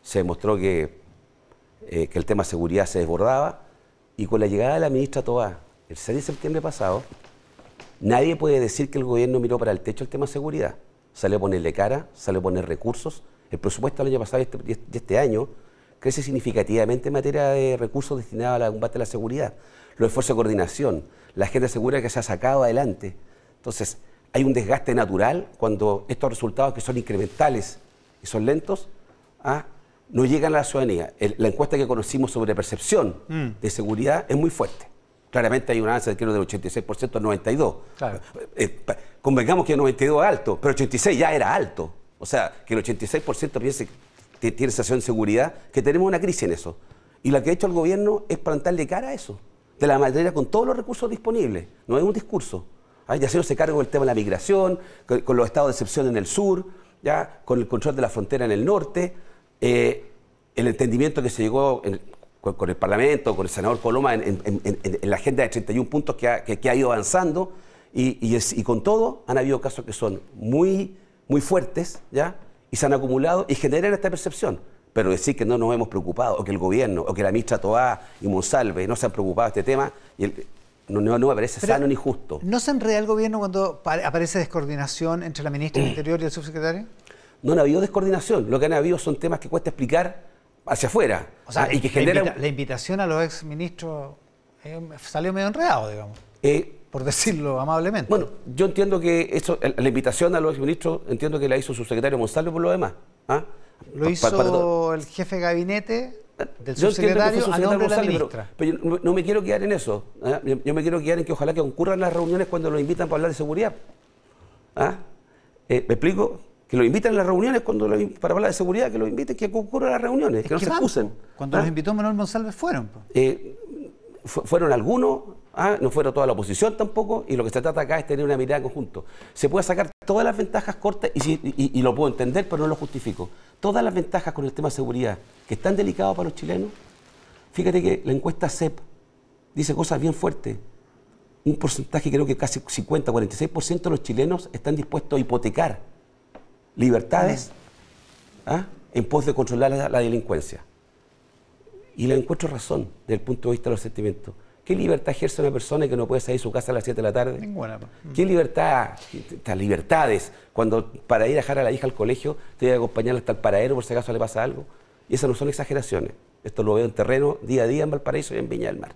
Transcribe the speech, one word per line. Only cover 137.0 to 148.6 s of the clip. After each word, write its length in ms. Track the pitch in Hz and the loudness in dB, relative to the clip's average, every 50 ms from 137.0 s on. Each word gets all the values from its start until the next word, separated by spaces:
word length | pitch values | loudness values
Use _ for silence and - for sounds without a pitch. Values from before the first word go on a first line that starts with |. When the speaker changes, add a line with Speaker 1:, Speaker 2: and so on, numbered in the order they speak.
| - - - - - - - - - _ | -20 -20 -20 -20 -20 -20 -20 -20 -20 _
Speaker 1:
fíjate 280 | - - 123 185 180 180 | -4 0 0 2 4 4
que 220 | 175 - - - - | 4 2 0 0 0
la 80 | 135 | 0
encuesta 360 | 131 139 - 170 160 - - 170 | 0 0 0 -2 -2 0 -2 -2
cep 320 | - - 165 156 - - - - - - _ _ _ _ _ _ _ _ _ _ _ | -2 0 -2 -2 -2 -6 -14 -16 -18 -20 _ _ _ _ _ _ _ _ _ _ _
dice 180 | 147 151 143 | -2 0 0
cosas 280 | 147 160 165 - 165 135 | 0 0 0 0 0 0
bien 120 | 139 165 | 2 0
fuertes. 440 | 156 - - 175 156 - - 113 107 101 104 - - - _ _ _ _ _ _ _ _ _ _ _ _ _ | 0 0 -2 -2 -2 -2 -6 -6 -8 -8 -10 -16 -20 -20 _ _ _ _ _ _ _ _ _ _ _ _ _
Un 100 | 151 151 | 0 0
porcentaje, 540 | - - 143 - - 135 - - 156 - 151 | 2 0 -2 -2 -2 -6 -2 -2 -2 0 2
creo 160 | 139 139 147 | 0 2 2
que 100 | 135 135 | 2 0
casi 240 | - - 127 - - - | -2 -2 -4 -4 -6 -8
cincuenta, 460 | - - - 98 - 156 156 139 - | -6 -6 -6 -2 0 0 0 0 2
cuarenta 220 | 113 117 107 95 - | 0 0 0 0 -2
y 40 | - | -4
seis 120 | 151 156 | -4 -4
por 120 | - 160 | -2 -4
ciento 260 | - - 175 175 - 180 | -2 -2 -2 -2 0 -2
de 80 | 160 | -2
los 60 | 135 | -2
chilenos 480 | - - 120 117 139 165 185 180 - - | -2 -2 0 0 2 2 0 -2 -4 -10
están 220 | - - - 143 151 | -12 -8 -4 -2 -2
dispuestos 420 | 147 - - - 160 - - 147 | -2 -2 -4 -4 -6 -4 0 0
a 40 | 135 | 0
hipotecar 580 | 127 - 120 120 - 113 104 - - 156 104 - - - - - _ _ _ _ _ _ _ - - - - _ _ _ _ | 0 2 0 0 0 0 0 0 0 0 -2 -6 -12 -16 -20 -20 _ _ _ _ _ _ _ -20 -20 -20 -20 _ _ _ _
libertades, 760 | - 117 127 120 110 - - - 175 180 185 139 127 - - - - - - - - - - - - - - - - - - - - - | 2 4 4 4 4 2 2 2 4 4 2 0 -2 -6 -12 -16 -20 -20 -20 -20 -20 -20 -20 -20 -20 -20 -20 -20 -20 -20 -20 -20 -16 -6
Speaker 2:
Mm. 60 | - | -4
Speaker 1:
¿ah? 160 | 120 175 | -2 -2